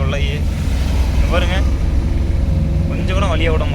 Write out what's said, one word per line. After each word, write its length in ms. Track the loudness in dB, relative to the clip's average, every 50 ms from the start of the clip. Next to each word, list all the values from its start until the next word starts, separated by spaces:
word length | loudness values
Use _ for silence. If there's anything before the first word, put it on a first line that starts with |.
தொல்லையே. 360 | 0 0 0 -2 -2 -2 -2 -2 -2 -2 -2 -2 -2 -2 -2 -2 0 0 0 0 0 0 2
இங்க 120 | 2 2 2 2
பாருங்க, 240 | 2 2 2 2 0 0 0 0 0 0 0 0 0 0 0 0 0 0 0 0 0 0 0 0 0 0 0 0 0 0 0
கொஞ்சம் 260 | -2 -2 -2 0 0
கூட 100 | 0 0 0 0
வழியா 200 | 0 0 0 0
விட 120 | 0 0 0